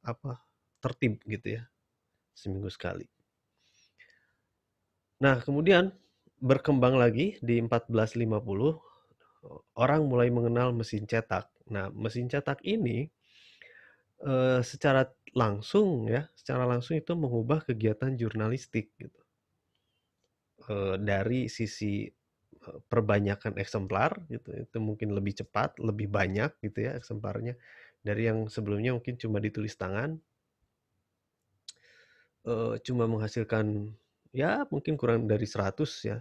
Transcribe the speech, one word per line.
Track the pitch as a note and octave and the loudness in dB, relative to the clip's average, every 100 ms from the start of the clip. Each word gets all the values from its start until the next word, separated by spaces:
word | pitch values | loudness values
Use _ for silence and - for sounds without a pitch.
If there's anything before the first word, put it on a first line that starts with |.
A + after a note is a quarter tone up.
| - | -8
apa, | A#2+ C#3 A#2+ _ _ _ _ | -8 -10 -12 _ _ _ _
tertib | C3 - B2+ G#2+ - | -6 -2 -2 -2 -6
gitu | G#2+ - A2 | -8 -6 -8
ya, | A#2+ _ _ _ _ _ _ - | -10 _ _ _ _ _ _ -14
seminggu | - F#2+ G2 | -8 -6 -8
sekali. | - F2+ F#2 - _ _ _ _ _ _ _ _ _ - _ _ _ _ _ _ _ _ _ _ _ | -8 -8 -8 -14 _ _ _ _ _ _ _ _ _ -20 _ _ _ _ _ _ _ _ _ _ _
Nah, | C#3 C3 C3 | 4 4 2
kemudian | C#3+ E3 F#3 F#3+ - _ _ _ _ | 0 6 6 4 -4 _ _ _ _
berkembang | C3 C3+ - C#3 B2 C3 | 2 2 4 4 6 6
lagi | A#2+ A#2 F#3 - | 6 4 -2 -2
di | A#2+ A#2 | 0 0
empat | A#2 A#2 - | 2 0 2
belas | A2+ A2 A#2 | 2 2 0
lima | A2+ G#2+ | 0 0
puluh, | G#2 G2 C3+ D#3 - _ _ _ _ _ - - _ - | -2 0 0 0 -10 _ _ _ _ _ -20 -20 _ 0
orang | B2+ D#3 D3+ | 4 4 4
mulai | B2 A#2+ | 4 4
mengenal | A#2+ A#2 A#2 B2+ | 4 2 2 2
mesin | A#2+ A2 G#2+ G#2+ | 0 -2 -4 0
cetak. | A2+ - F#2+ - _ - | -2 0 -4 -4 _ -8
Nah, | G#2 F#2+ | -6 -6
mesin | G#2 A2 A#2+ B2 | -6 -6 -4 -2
cetak | C#3+ C#3+ C#3+ - | -2 -2 -4 -2
ini, | A3+ C#3 A#2 D#3 _ _ _ - - - - - _ _ _ - | 0 0 -2 -4 _ _ _ -20 -20 -20 -20 -20 _ _ _ -2
eee, | C3 B2+ B2+ A#2+ | 2 4 4 0
secara | C3 D3 C3+ C3 _ - - | 0 4 4 4 _ -4 2
langsung | A2 G2+ - G3+ G#3 C#3+ A2 | 2 2 0 2 4 2 0
ya, | A#2+ D#3 _ | 0 -2 _
secara | - C3 B2+ | -6 -2 0
langsung | B2 B2 D#3+ | 0 -2 -4
itu | - F3 | -2 -2
mengubah | C#3+ A#2+ A2+ D#3 - | 0 0 0 0 0
kegiatan | A2+ A2 G#2+ C3 C3 | 0 0 0 -2 -2
jurnalistik | A2+ A2 G#2+ B2 - A#2 G#2+ _ | -2 -2 -2 -2 -4 -6 -6 _
gitu. | - _ _ _ _ _ _ _ _ _ _ _ _ _ _ _ - | -18 _ _ _ _ _ _ _ _ _ _ _ _ _ _ _ -6
Eee, | G2+ G2 F#2+ | -4 -2 -2
dari | G#2 G2 G2 B2+ A#2 | 0 0 2 0 -2
sisi, | - A2 - G#2+ G2+ G#2+ _ _ _ _ - | -4 -6 -4 -4 -2 -4 _ _ _ _ -20
eee, | - - _ | -18 -18 _
perbanyakan | A#2+ G#2+ G#2 G2+ G2 A2 G2+ | 0 4 4 4 0 -4 -6
eksemplar | G2 A2 F2+ F#2+ C3+ - D#3+ | -4 -4 -2 0 0 -2 -10
gitu, | A2+ - - | -12 -10 -12
itu | - A#2 | -10 -4
mungkin | A2 G#2+ G#2+ G2+ | -4 -4 -2 -2
lebih | G2+ G2 | -2 -4
cepat, | - G#2 B2 - | -6 -2 -4 -2
lebih | A2+ G#2 G2+ | -4 -2 -2
banyak | G2+ F#2+ G2 C#3 - | 0 0 0 -2 -4
gitu | G#2+ - A2+ | -8 -4 -4
ya | B2+ | -6
eksemplarnya. | - G#2+ G#2 G2+ A#2 A#2+ - - - _ G#2 | -10 -8 -6 -6 -6 -10 -16 -20 -20 _ -4
Dari | G#2 A2+ | 0 0
yang | A2 A2 | 0 -4
sebelumnya | - G#2 G#2 A#2+ B2 | -6 -2 -2 0 -2
mungkin | A#2+ B2 | -4 -8
cuma | A2+ G#2 | -4 -2
ditulis | A2 G#2+ G#2 - | -2 -4 -6 -6
tangan, | F#2 G2 C#3+ D#3+ _ _ _ _ _ _ _ _ _ _ _ _ _ _ - - _ _ _ _ _ _ - | -4 -2 -4 -6 _ _ _ _ _ _ _ _ _ _ _ _ _ _ -20 -20 _ _ _ _ _ _ -6
eee, | A2+ A2+ A2 - | -2 -2 -4 -4
cuma | B2+ A2+ | 0 2
menghasilkan | A2 G#2+ - A2 A2 G#2+ G#2 G#2 G#2+ _ _ _ | 0 -2 -4 0 0 0 -2 -6 -12 _ _ _
ya | B2+ D#3 A3+ C#4 | -2 0 0 -2
mungkin | C#3+ - D3+ | -4 -2 0
kurang | B2 A2+ A2+ | 2 2 2
dari | G#2+ A2 | 0 0
seratus | - G2 - D3+ - A2 | 0 -2 0 -4 -4 -6
ya. | G#2+ | -6